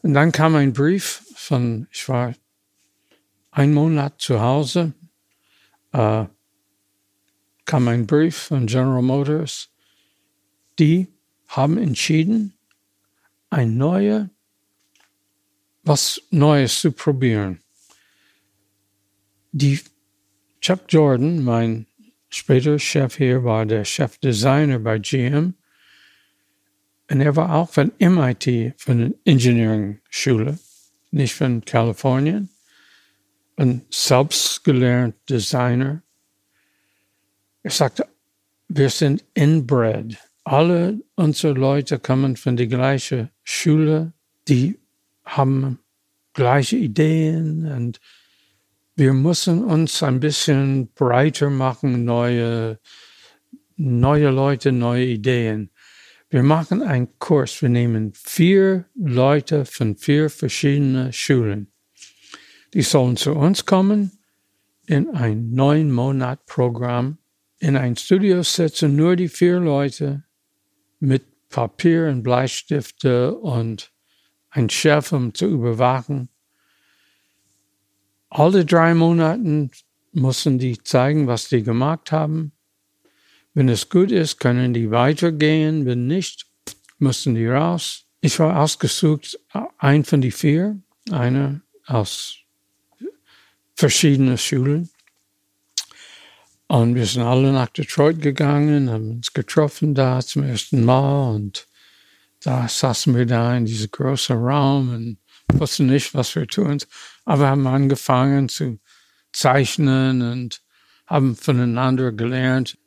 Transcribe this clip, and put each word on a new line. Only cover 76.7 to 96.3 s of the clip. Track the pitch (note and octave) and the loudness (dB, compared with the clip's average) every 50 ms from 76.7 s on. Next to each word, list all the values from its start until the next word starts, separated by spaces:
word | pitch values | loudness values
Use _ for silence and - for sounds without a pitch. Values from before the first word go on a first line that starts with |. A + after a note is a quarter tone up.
| _ _ _ _ _ _ _ _ _ _ _ _ _ _ _ _ _ _ _ _ _ _ _ _ _ _ _ _ _ _ _ _ | _ _ _ _ _ _ _ _ _ _ _ _ _ _ _ _ _ _ _ _ _ _ _ _ _ _ _ _ _ _ _ _
Alle | - - D3 F3 F#3+ G3 E3+ | 0 2 2 4 4 4 2
drei | D3+ E3+ E3+ E3 E3 E3+ | 4 4 4 4 4 4
Monaten | E3 E3 E3 E3+ E3+ D#3+ D#3 E3+ A#3 A#3 E3 D3+ D3+ D3 B2+ _ - _ _ _ _ _ _ - | 4 4 4 4 2 2 0 0 -2 -2 -2 0 -2 -2 -4 _ -16 _ _ _ _ _ _ -4
müssen | E3 B2+ C3+ B2 - - D#3+ C3+ | 0 0 0 0 0 0 0 0
die | B2+ B2+ B2+ A#2 - | 0 -2 -4 -6 -6
zeigen, | _ - - C3 B2 C#3 D3+ D#3 D3 | _ 0 0 2 2 2 2 0 0
was | B2 A#2+ A2 - - | 0 -2 -4 -4 -2
die | - A#2+ G#2 | -2 -2 0
gemacht | A#2+ A2+ A#2 C3 D3 E3 D#3 _ - D#3+ | 0 -2 0 0 -2 -2 -4 _ -4 -4
haben. | D#3 D#3 D3+ D#3 D#3+ D#3+ D3 _ _ _ _ _ _ _ _ _ _ _ _ _ _ _ _ _ _ _ _ _ | -2 -2 -2 -4 -6 -6 -8 _ _ _ _ _ _ _ _ _ _ _ _ _ _ _ _ _ _ _ _ _
Wenn | D3 C3 | 2 2
es | B2+ A#2+ G#2 - _ | 2 2 0 -4 _
gut | - F3 F#3 G3 | 2 2 2 4
ist, | A#3+ F3+ D#3+ D3+ - _ | 2 0 0 -2 -4 _
können | - B2 A#2+ B2 B2+ B2 A#2+ | -2 0 0 2 0 0 0
die | A#2 A#2 G#2+ | -2 -2 0
weitergehen. | G#2+ A#2 A#2+ C#3 D#3 D3 F3+ E3+ D#3+ D3 D3+ D3+ D#3 D#3 D#3 D#3 D#3+ D#3 C#3 | 2 2 2 2 2 0 0 -2 0 0 2 2 2 2 2 0 0 -2 -2
Wenn | B2 B2 A#2+ A#2+ | -2 -2 -2 -2
nicht, | B2+ D#3+ F#3+ F3+ - - - - _ _ _ _ - - _ _ _ _ | -2 -2 -2 -4 -6 -12 -16 -20 _ _ _ _ -20 -20 _ _ _ _
müssen | _ D3 C3 C3 - - C#3+ A#2 | _ 0 0 0 0 -2 -2 0
die | A2+ A2+ | 0 0
raus. | A2+ B2 C#3 D#3 E3+ F3 E3 - - - - _ _ _ _ | 0 0 0 0 0 -2 -4 -6 -10 -12 -14 _ _ _ _
Ich | - D3 - - | -2 -2 0 2
war | D#3+ D#3 F3+ | 0 0 2
ausgesucht, | D#3 D3 D3+ - - - - - - - D#3 D#3 D3 - - - - _ _ _ G3+ A3+ - _ | 2 0 0 0 -2 -4 -4 -2 0 0 0 0 0 -4 -14 -18 -18 _ _ _ -8 -8 -8 _
ein | _ - C#3 C#3 D3+ C#3+ | _ 2 4 4 4 2
von | - - C#3+ | 2 0 0
die | B2+ B2 | 0 0
vier, | - - - D#3 C#3+ D#3+ F3+ G#3 G#3+ G3 _ _ _ _ _ A3+ | -2 -2 0 0 0 2 0 -2 -6 -8 _ _ _ _ _ -6
einer | F#3 C#3+ A#2+ B2 B2+ C3+ C#3 C#3 C#3 D#3 _ _ _ _ _ | -4 -2 0 0 0 0 -2 -2 -6 -8 _ _ _ _ _
aus | - C3+ - G#2 - - - - - - - _ _ _ _ _ _ _ _ _ _ _ _ A3+ F#4 - _ _ _ _ _ _ _ _ _ _ _ _ | -4 -2 -2 -2 -4 -6 -12 -12 -14 -16 -20 _ _ _ _ _ _ _ _ _ _ _ _ -16 -16 -16 _ _ _ _ _ _ _ _ _ _ _ _
verschiedenen | - - C3+ - - - D3+ C#3 C3+ C3+ B2+ B2+ | 0 0 0 2 2 2 2 4 4 2 2 2
Schulen. | A#2 - - D3 C3 B2+ C#3 C#3+ D#3+ F3 E3+ _ _ _ _ _ _ _ _ _ _ _ _ _ _ _ _ _ - - _ - - - - - - - - | 0 -2 -4 -2 -2 0 0 -2 -2 -4 -8 _ _ _ _ _ _ _ _ _ _ _ _ _ _ _ _ _ -12 -12 _ -20 -20 -20 -20 -20 -20 -20 -20